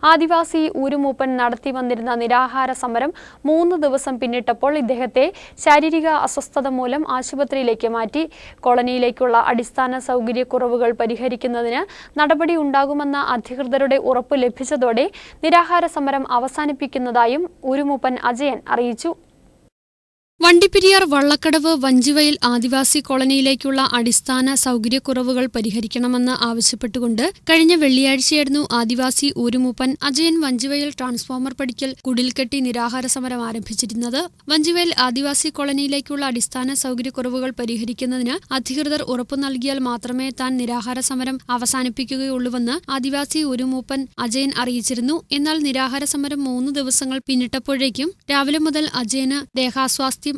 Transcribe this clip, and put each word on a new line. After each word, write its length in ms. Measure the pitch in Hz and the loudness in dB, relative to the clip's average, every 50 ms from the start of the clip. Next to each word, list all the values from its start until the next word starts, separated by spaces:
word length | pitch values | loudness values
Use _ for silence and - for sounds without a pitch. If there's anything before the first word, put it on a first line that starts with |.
| - | 6
ആദിവാസി 580 | 302 320 320 330 320 339 330 339 330 - 320 311 302 - - | 6 6 6 6 4 2 2 2 0 0 0 0 0 0 -2
ഊരുമൂപ്പൻ 520 | 269 269 277 285 277 277 269 - 269 262 254 247 | -2 -2 0 0 0 -2 -2 -2 -2 -2 0 0
നടത്തി 340 | 247 240 240 240 - 277 262 262 | 0 0 -2 -2 -6 -6 -4 -4
വന്നിരുന്ന 360 | 254 247 247 226 226 240 240 | -2 -2 -2 -4 -2 -4 -2
നിരാഹാര 540 | 240 233 226 247 247 254 254 247 269 262 262 254 - | -2 0 2 2 2 2 0 0 -2 -2 -2 -2 -4
സമരം 320 | - 247 226 233 247 302 359 - - - - - _ | -6 -4 -2 -2 -2 -2 -6 -8 -18 -20 -20 -6 _
മൂന്ന് 320 | 285 311 320 349 349 359 339 302 | 2 2 4 4 2 2 2 0
ദിവസം 280 | 285 254 269 262 294 262 240 | 0 0 0 -2 -4 -6 -4
പിന്നിട്ടപ്പോൾ 560 | 262 240 233 247 240 - 233 233 - 277 294 302 | -4 -2 -2 -2 -2 -2 -2 0 0 0 0 0
ഇദ്ദേഹത്തെ 480 | 269 214 262 233 254 233 - 262 262 339 - - - - - - - | 0 -2 -2 -2 -4 -2 2 2 2 2 0 -6 -20 -20 -16 -2 4
ശാരീരിക 440 | 320 294 294 302 320 311 330 302 320 311 294 - | 6 6 6 6 4 0 2 2 2 2 2 0
അസ്വസ്ഥത 420 | - - - 262 - - 294 254 277 262 254 | 0 -2 -4 -8 -4 -4 -4 -2 -2 -2 -2
മൂലം 260 | 254 247 254 294 311 - | -2 -2 -2 -2 -2 -2
ആശുപത്രിയിലേക്ക് 840 | 254 254 254 - - 262 285 247 - 269 269 240 226 220 - 233 226 | -4 -4 -4 -6 -4 -4 -2 -2 0 0 0 0 0 0 -2 -2 -2
മാറ്റി. 280 | 233 226 220 - 285 320 311 - - - - - _ - | -2 -4 -2 -2 -4 -4 -4 -6 -18 -20 -20 -20 _ 2
കോളനിയിലേക്കുള്ള 720 | 254 240 247 247 247 247 247 247 240 240 - 254 247 233 233 - - 240 | 4 4 4 4 0 0 2 0 0 0 0 0 4 4 4 4 4 2
അടിസ്ഥാന 460 | 233 247 - - - 262 247 254 262 247 - | 0 -2 -4 -2 -2 -2 -2 -2 -6 -4 -2
സൗകര്യക്കുറവുകൾ 800 | 254 247 233 226 240 240 254 247 - 254 247 247 233 233 240 233 233 226 | -2 -2 0 0 -2 -2 -2 -2 -2 -2 0 0 0 2 2 0 0 0
പരിഹരിക്കുന്നതിന് 800 | 233 220 240 214 240 262 247 226 - 254 240 240 233 233 233 269 359 403 - - - - - 285 | -2 -2 -2 -2 -2 -4 -4 -2 -4 -4 -2 -2 -2 -2 -2 -2 -4 -6 -10 -20 -20 -12 -2 0
നടപടി 360 | 302 294 320 294 330 320 349 330 302 | 2 2 2 0 2 0 0 0 0
ഉണ്ടാകുമെന്ന 540 | 285 269 277 277 277 294 294 294 285 277 285 277 - 247 | 2 2 2 2 2 0 -2 -2 -2 -2 -2 0 0 -2
അധികൃതരുടെ 640 | 240 220 - 254 247 277 247 240 269 277 269 269 269 - - | -2 -4 -8 -8 -8 -4 -2 0 0 2 2 2 2 2 2
ഉറപ്പ് 280 | 262 240 240 - 294 277 247 | 0 0 0 0 0 2 2
ലഭിച്ചതോടെ 640 | 247 233 - 269 247 302 285 254 240 226 233 277 392 - - - - - - - | 0 -2 -4 -6 -4 -2 0 2 2 2 2 0 0 -2 -10 -20 -20 -16 -4 0
നിരാഹാര 420 | 311 320 339 339 339 349 349 339 330 - 311 | 4 4 4 4 4 2 2 2 2 -2 -2
സമരം 280 | 285 269 269 269 269 - 254 240 | -2 0 -2 -2 -2 0 0 0
അവസാനിപ്പിക്കുന്നതായും 1040 | 247 269 - - 302 294 294 269 294 262 - 269 254 247 233 240 233 233 247 302 359 339 - _ - 269 | 0 -2 -4 -4 -4 -4 -2 -4 -6 -6 -4 -4 -4 0 4 4 4 4 4 0 -2 -4 -6 _ -4 -2
ഊരുമൂപ്പൻ 440 | 262 277 294 285 285 262 - 262 254 247 - 247 | -2 0 0 -2 -2 0 -2 -2 -2 0 -2 -2
അജയൻ 280 | 247 233 285 285 262 - - - - | -2 0 -2 -2 -2 -4 -4 -4 -2
അറിയിച്ചു. 380 | 233 247 240 233 220 - 339 339 - _ _ _ _ _ _ _ _ _ _ _ _ _ _ _ _ _ _ _ _ _ _ _ _ | 0 0 -2 -2 -4 -6 -6 -6 -6 _ _ _ _ _ _ _ _ _ _ _ _ _ _ _ _ _ _ _ _ _ _ _ _
വണ്ടിപ്പെരിയാർ 640 | 330 339 349 349 392 392 - 392 370 381 392 392 381 320 | 6 8 8 8 8 6 4 6 6 8 6 6 6 4
വള്ളക്കടവ് 600 | 277 285 277 285 294 302 - 320 294 320 285 320 330 294 254 | 2 4 4 4 2 2 2 2 2 4 4 2 2 2 4
വഞ്ചിവയൽ 520 | 269 262 254 240 262 294 302 302 294 294 - - 240 | 4 4 6 6 4 4 4 4 4 2 4 4 6
ആദിവാസി 480 | 240 254 226 254 247 269 269 - - 302 262 - | 6 6 4 2 2 2 2 4 2 2 0 0
കോളനിയിലേക്കുള്ള 760 | 269 262 262 262 269 269 269 269 269 - - 269 269 262 269 - - 240 | 0 2 4 4 4 4 4 4 2 2 0 -2 0 2 0 2 2 2
അടിസ്ഥാന 580 | 233 240 226 - - - 262 254 262 262 277 - - | 2 2 2 2 0 0 0 2 2 2 2 2 2
സൗകര്യക്കുറവുകൾ 800 | 262 247 240 214 233 233 269 - - 262 247 254 247 262 247 254 262 - | 2 0 0 0 0 0 0 0 -2 -2 -2 0 0 0 0 -2 -2 -2
പരിഹരിക്കണമെന്ന് 800 | 240 208 220 190 233 220 220 - 247 247 247 247 247 247 247 254 - - 233 | -2 -4 -2 -2 -2 -4 -4 -4 -2 -2 0 0 0 0 0 0 0 -2 -2
ആവശ്യപ്പെട്ടുകൊണ്ട് 720 | 233 233 226 - - 214 - 233 196 254 240 240 226 214 247 349 403 - _ - | -2 0 0 0 0 -2 -6 -6 -4 -4 -2 -2 0 0 0 -2 -2 -6 _ 2
കഴിഞ്ഞ 240 | 320 330 330 320 359 339 302 | 4 6 8 6 6 6 6
വെള്ളിയാഴ്ചയായിരുന്നു 760 | 277 262 254 269 269 269 269 262 - 311 302 294 277 277 294 294 - 226 240 | 4 4 4 4 4 2 2 2 2 2 2 2 2 0 -2 0 0 0 0
ആദിവാസി 480 | 233 220 247 240 254 254 254 - - 285 - - 240 | 0 0 0 0 0 0 0 0 -2 -2 -2 0 -2
ഊരുമൂപ്പൻ 460 | 240 233 254 254 254 240 - 262 262 262 - - 277 | 0 0 0 0 0 -2 -2 -2 -2 -2 -2 -4 -2
അജയൻ 280 | 269 277 320 330 320 330 311 | 0 2 2 2 2 2 0
വഞ്ചിവയൽ 440 | 277 254 233 233 277 277 285 285 294 285 - | 0 -2 -2 -2 -2 -2 -2 -4 -4 -6 -6
ട്രാൻസ്ഫോമർ 560 | 254 254 247 233 - - 262 254 254 269 262 - | -6 -6 -6 -6 -8 -8 -6 -6 -6 -6 -4 -6
പടിക്കൽ 320 | 277 254 233 - 269 269 262 - - 262 | -6 -6 -4 -6 -6 -6 -6 -6 -4 -2
കുടിൽക്കെട്ടി 520 | 254 233 247 254 240 - 262 240 - 277 262 | 0 0 0 0 -2 -2 -4 -2 -2 -2 -2
നിരാഹാര 400 | 247 240 240 233 233 226 262 254 262 - | -2 -2 -2 -4 -2 -4 -4 -4 -4 -4
സമരം 280 | 269 254 254 247 247 233 226 | -4 -4 -6 -6 -4 -6 -6
ആരംഭിച്ചിരുന്നത്. 720 | 226 226 214 - 226 196 - 214 226 226 233 240 233 277 349 359 _ _ _ - | -6 -8 -8 -8 -4 -4 -4 -2 -2 -4 -4 -2 -2 -2 -4 -4 _ _ _ 0
വഞ്ചിവയൽ 400 | 294 320 302 320 349 349 349 349 - - 254 | 2 2 2 2 2 2 2 0 2 2 0
ആദിവാസി 460 | 254 240 254 277 285 285 277 - 311 302 - | 0 0 0 -2 -2 -2 -2 -2 -4 -4 -4
കോളനിയിലേക്കുള്ള 680 | 285 285 277 269 285 277 277 285 269 - 285 277 285 269 | -4 -2 0 -2 -2 -2 -2 -4 -4 -4 -6 -4 -4 -4
അടിസ്ഥാന 420 | 247 240 - - - 254 254 262 277 262 - | -2 -4 -4 -4 -6 -6 -4 -4 -4 -2 -2
സൗകര്യക്കുറവുകൾ 680 | 262 254 240 247 262 254 - 247 247 247 254 254 262 254 - | -4 -4 -4 -6 -6 -6 -6 -6 -4 -4 -4 -4 -6 -6 -6
പരിഹരിക്കുന്നതിന് 760 | 240 226 233 226 233 220 247 - 262 247 254 254 247 240 262 381 - _ 262 269 | -6 -4 -4 -4 -4 -6 -6 -6 -4 -4 -2 -2 -2 -2 -4 -6 -6 _ -6 -6
അധികൃതർ 460 | 247 - 262 277 302 294 294 302 - - 262 | -6 -4 -4 -4 -2 -2 -2 -4 -4 -4 -4
ഉറപ്പു 240 | 240 247 240 277 277 285 | -4 -4 -6 -4 -4 -4
നൽകിയാൽ 360 | 277 269 254 240 277 269 269 262 247 | -4 -4 -4 -4 -4 -4 -2 -2 -4
മാത്രമേ 380 | 240 233 - 240 247 254 262 269 247 - | -4 -4 -6 -6 -6 -4 -6 -6 -6 -6
താൻ 100 | 262 254 262 254 247 | -4 -4 -2 -2 -4
നിരാഹാര 360 | 233 240 240 208 240 254 247 247 - | -4 -4 -6 -6 -6 -6 -4 -4 -4
സമരം 280 | 269 254 254 254 262 262 - - 247 247 | -4 -4 -4 -4 -6 -8 -6 -4 -4 -2
അവസാനിപ്പിക്കുകയുള്ളൂവെന്ന് 1200 | 240 240 - 262 254 254 220 - 262 220 269 262 269 269 262 254 247 247 233 247 240 233 262 349 - - 269 269 | -2 -2 -2 -2 -2 -4 -4 -6 -6 -6 -4 -6 -4 -4 -4 -4 -4 -4 -2 -2 -2 -2 -4 -4 -6 -6 -6 -4
ആദിവാസി 440 | 254 277 269 285 285 277 - 311 311 285 254 | -4 -4 -4 -4 -4 -4 -2 -2 -2 -2 -2
ഊരുമൂപ്പൻ 480 | 240 254 262 262 262 254 - 269 269 269 254 _ - 240 | -2 -2 -2 -4 -4 -6 -6 -6 -6 -6 -8 _ -8 -6
അജയൻ 280 | 240 214 262 269 269 269 - 247 | -4 -2 -2 -2 -2 -2 -2 -4
അറിയിച്ചിരുന്നു. 540 | 254 247 247 214 - 254 240 240 262 302 330 - _ - 285 | -2 -4 -4 -2 -4 -4 -2 0 0 -2 -2 -4 _ -2 -2
എന്നാൽ 200 | 285 311 311 320 294 285 | 0 0 0 0 -2 -2
നിരാഹാര 340 | 262 262 262 262 254 277 285 285 - | 0 -2 -2 -2 -4 -4 -4 -4 -2
സമരം 280 | 294 277 285 294 285 277 262 | -2 -4 -4 -4 -4 -4 -2
മൂന്ന് 240 | 247 247 254 277 285 285 | -2 -2 -2 -2 -2 -2
ദിവസങ്ങൾ 380 | 277 254 254 - 277 262 262 269 - - | -2 0 -2 -2 -2 -2 -6 -6 -4 0
പിന്നിട്ടപ്പോഴേക്കും 800 | 269 254 247 240 - 269 - - 277 269 262 269 202 - 269 339 392 _ _ - 285 | 0 0 0 0 -4 -6 -4 -2 -2 0 0 -2 -2 -2 -6 -6 -6 _ _ -2 0
രാവിലെ 280 | 277 277 269 294 320 311 320 | 0 2 2 0 0 0 0
മുതൽ 180 | 285 302 302 - - 247 247 | 0 0 -2 -2 -2 -4 -4
അജയന് 380 | 214 247 269 269 262 269 285 285 - _ 254 | -2 -2 -2 0 0 -2 -2 -4 -6 _ -2
ദേഹാസ്വാസ്ഥ്യം 680 | 262 254 - 269 262 262 - - 269 262 254 - - 190 185 | -2 -2 0 -2 -2 -2 -2 -2 -2 -2 -4 -4 -6 -8 -8